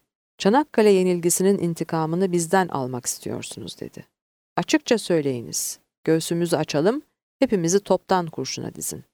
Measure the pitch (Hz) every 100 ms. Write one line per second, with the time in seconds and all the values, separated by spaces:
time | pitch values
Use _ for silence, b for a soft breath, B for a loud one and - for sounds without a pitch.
0 | _ _ _ - 190 247 302 - 214 190
1 | 185 175 170 - 190 202 170 165 160 160
2 | 156 170 190 175 165 190 180 - 127 127
3 | - - - 110 113 - 95 - - -
4 | - _ _ _ _ - 175 311 - 226
5 | - 170 139 123 110 - - - _ _
6 | - 160 - 170 170 160 156 151 170 277
7 | - _ _ - 254 196 165 196 - 185
8 | - 190 165 - 131 - - - - 151
9 | 131